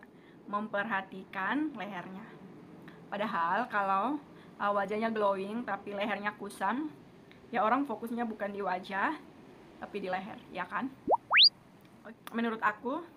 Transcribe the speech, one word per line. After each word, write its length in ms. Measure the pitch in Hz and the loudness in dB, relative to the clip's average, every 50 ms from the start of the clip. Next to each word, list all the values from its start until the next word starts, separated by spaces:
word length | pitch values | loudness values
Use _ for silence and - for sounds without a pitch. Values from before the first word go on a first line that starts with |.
| - - - - - - - - - | -12 -18 -20 -20 -20 -20 -20 -18 -8
memperhatikan 1300 | - 202 208 214 220 - 202 202 220 202 190 190 - - 190 185 - - 196 190 202 240 285 311 302 277 | -4 -4 -4 -2 0 0 0 0 0 0 -2 -2 -4 -8 -12 -12 -8 -4 -2 0 0 2 2 0 0 -2
lehernya. 480 | 214 185 202 196 175 175 190 190 196 226 - - - - - - - - - - - - - - - - - | -4 -6 -6 -6 -8 -8 -8 -10 -12 -12 -14 -16 -16 -16 -16 -16 -18 -18 -18 -18 -18 -18 -18 -18 -18 -10 -6
Padahal 560 | 202 202 208 220 220 175 165 170 185 214 247 | -2 0 0 0 2 2 2 4 4 2 2
kalau, 560 | 240 220 202 196 196 196 196 208 254 302 294 - - - - - - - - | 2 2 2 4 4 4 4 4 2 0 -2 -4 -10 -18 -18 -18 -16 -6 0
uh, 80 | 220 202 | 2 4
wajahnya 400 | 202 202 196 190 214 214 226 226 | 4 4 2 2 2 2 2 2
glowing 560 | 226 214 208 196 196 190 202 202 214 240 247 | 4 4 4 4 4 2 0 -2 -4 -4 -2
tapi 320 | 214 196 196 - 208 202 196 | -2 -4 -4 -4 -4 -2 0
lehernya 400 | 208 220 202 196 202 208 208 - | 0 0 0 0 0 -2 -4 -4
kusam, 480 | 202 202 - - 190 190 233 269 320 302 269 - - - - - - - - - - - | -8 -10 -4 0 0 2 2 0 -2 -4 -6 -12 -18 -20 -20 -20 -20 -20 -20 -20 -10 -2
ya 160 | 226 208 202 | 2 4 4
orang 160 | 220 240 277 | 6 4 4
fokusnya 400 | 285 277 220 - 233 233 240 233 | 2 0 -2 -4 -4 -4 -2 -2
bukan 320 | 240 220 214 - 208 202 202 | -2 -2 -2 -4 -4 -4 -2
di 80 | 196 | -2
wajah, 560 | 202 185 185 185 190 - 196 196 214 294 311 - - - - - - - - - - - - - | -2 -2 -2 -2 -4 -4 -2 0 0 0 0 -4 -8 -14 -20 -20 -20 -20 -20 -20 -20 -20 -16 -14
tapi 160 | - - - 202 | -10 -8 -6 -4
di 160 | 196 185 180 | -2 -2 -2
leher, 240 | 185 190 220 - - - - - | -4 -4 -8 -10 -14 -14 -10 -8
ya 80 | 180 | -6
kan? 240 | 180 - 180 175 233 269 - - - - - - - - - - - - - - - - - - - - - - - 220 226 - - - | -6 -4 -4 -4 -4 -4 -8 -4 2 4 4 4 4 4 6 6 6 6 6 2 -6 -20 -20 -20 -20 -20 -20 -20 -18 -18 -18 -16 -14 -6
Menurut 320 | - 233 233 233 220 220 | -2 0 0 0 0 2
aku, 400 | - - - - - 240 285 339 339 - - | 0 0 0 0 -4 -4 -4 -4 -6 -10 -16